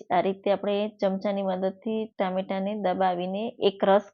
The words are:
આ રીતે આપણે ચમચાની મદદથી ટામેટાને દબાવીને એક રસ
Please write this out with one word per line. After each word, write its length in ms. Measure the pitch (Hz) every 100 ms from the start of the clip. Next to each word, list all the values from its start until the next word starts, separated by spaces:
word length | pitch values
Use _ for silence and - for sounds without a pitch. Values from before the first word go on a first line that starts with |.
| -
આ 100 | 180
રીતે 300 | 190 196 202
આપણે 420 | 196 202 202 208 208
ચમચાની 420 | 196 190 202 196
મદદથી 720 | 190 185 190 190 226 220 220 -
ટામેટાને 560 | 185 185 190 190 196
દબાવીને 840 | 214 185 185 185 180 180 196 233 -
એક 260 | 196 196
રસ 260 | 202 202 -